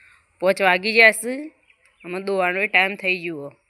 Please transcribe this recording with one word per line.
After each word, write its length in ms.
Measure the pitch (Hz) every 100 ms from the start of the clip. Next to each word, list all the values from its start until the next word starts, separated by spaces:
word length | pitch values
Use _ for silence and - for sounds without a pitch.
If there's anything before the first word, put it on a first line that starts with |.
| _ _ _ _
પાંચ 180 | 180 196
વાગી 360 | 190 185 214 220
ગયા 220 | 220 208
છે. 120 | 233 269 311 - _ _ _ _
આમાં 240 | 175 180 196
દોવાનો 320 | 196 180 185
ટાઈમ 340 | 208 180 190 202
થઈ 200 | 185 185
ગયો. 320 | 170 151 143 -